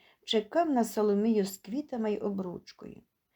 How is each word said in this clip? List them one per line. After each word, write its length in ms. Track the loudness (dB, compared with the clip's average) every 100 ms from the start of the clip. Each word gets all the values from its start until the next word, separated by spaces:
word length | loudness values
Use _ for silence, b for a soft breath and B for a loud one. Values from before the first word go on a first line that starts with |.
| B B -2
чекав 440 | 0 0 0 2
на 140 | 2
Соломію 640 | 0 2 2 4 4 4 2
з 120 | -4
квітами 560 | -8 -6 -6 -4 -2
й 40 | -2
обручкою. 840 | -4 -4 -6 -8 -14 -18 -16 -16 -20 _ _